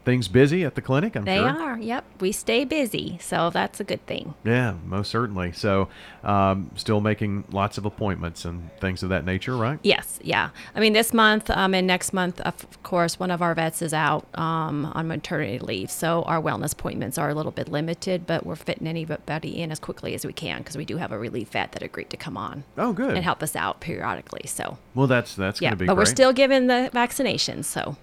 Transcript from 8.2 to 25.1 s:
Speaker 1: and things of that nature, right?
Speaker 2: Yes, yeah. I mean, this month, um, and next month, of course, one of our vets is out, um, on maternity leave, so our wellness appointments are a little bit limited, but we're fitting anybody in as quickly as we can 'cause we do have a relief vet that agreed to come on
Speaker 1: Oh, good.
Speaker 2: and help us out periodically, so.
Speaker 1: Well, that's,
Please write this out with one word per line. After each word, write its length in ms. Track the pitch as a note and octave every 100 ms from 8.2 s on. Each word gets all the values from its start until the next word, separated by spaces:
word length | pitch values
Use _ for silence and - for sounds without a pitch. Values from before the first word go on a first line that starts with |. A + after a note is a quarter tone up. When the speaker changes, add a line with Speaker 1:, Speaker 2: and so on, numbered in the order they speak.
| E2+ E2
Speaker 1:
and 260 | F2 F2 E2 -
things 220 | F#2+ F#2
of 60 | F#2
that 160 | F#2
nature, 320 | E2 F#2 - B2+
right? 240 | A2+ D3+
Speaker 2:
Yes, 380 | G3+ - - -
yeah. 280 | - - - - - -
I 40 |
mean, 120 | A3
this 200 | G#3+ A3+
month, 380 | A#3 G#3+ G#3+ -
um, 240 | - F#3+
and 140 | F#3+ F#3
next 240 | F3+ -
month, 280 | G3 F3+ F3
of 400 | - - - -
course, 340 | - F3 E3+ -
one 140 | F#3
of 100 | F3
our 100 | E3+
vets 300 | D#3+ D#3+ -
is 100 | E3
out, 340 | D#3 D3+ D3+ - -
um, 480 | E3 D#3+ D#3+ D3 D3+
on 140 | - D#3+
maternity 500 | D#3+ - E3 C3+ A#2
leave, 320 | - G#2 G2
so 320 | - D#3+ E3+
our 180 | - D#3+
wellness 320 | D#3 A2 -
appointments 460 | - - - - C3+
are 100 | D3+
a 60 |
little 180 | D3+ D#3
bit 160 | - -
limited, 600 | D3 D#3+ E3+ - F3+ F3
but 180 | E3+ E3+
we're 80 |
fitting 320 | D#3+ - - D#3+
anybody 720 | E3 D#3+ - - D3+ D#3+ -
in 120 | E3
as 80 | D#3
quickly 340 | - - -
as 100 | -
we 80 | -
can 300 | - F#2+ C#2
'cause 140 | - D#3
we 80 |
do 140 | E2 A2
have 120 | -
a 80 | G#2
relief 300 | A#2 A#2+ G#2
vet 240 | - -
that 100 | -
agreed 280 | - - -
to 60 | -
come 200 | - G2+
on 260 | G#2 - C#3 -
Speaker 1:
Oh, 140 | A#3+
good. 240 | F#3 C4 -
Speaker 2:
and 80 |
help 180 | F3 -
us 140 | D3+ -
out 240 | F2 -
periodically, 640 | - G#2+ F#2 F#2 - - -
so. 320 | - - - -
Speaker 1:
Well, 140 | B2+
that's, 260 | C3+